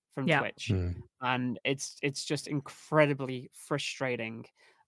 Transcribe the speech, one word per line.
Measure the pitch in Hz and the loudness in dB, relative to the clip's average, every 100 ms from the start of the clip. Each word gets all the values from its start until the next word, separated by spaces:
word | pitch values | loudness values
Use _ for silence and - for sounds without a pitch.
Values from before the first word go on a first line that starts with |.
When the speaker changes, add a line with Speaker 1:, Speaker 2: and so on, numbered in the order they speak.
| _ | _
Speaker 1:
from | - 131 | -2 2
Speaker 2:
Yeah. | 147 | 2
Speaker 1:
Twitch. | 113 - - | 2 -4 0
Speaker 3:
Mm. | 98 90 87 - _ | 0 0 -4 -10 _
Speaker 1:
And | 127 127 123 117 | 0 0 0 -2
it's, | 123 135 - - | 0 -2 -4 -4
it's | 143 139 | -4 -2
just | - 147 - | -2 -4 -2
incredibly | 147 - - - 156 147 139 131 127 127 | -4 -4 -12 2 6 6 4 -2 -6 -10
frustrating, | - - 147 - - 131 120 113 113 113 _ - _ | -16 -4 -2 -2 -2 -2 -2 -4 -8 -12 _ -20 _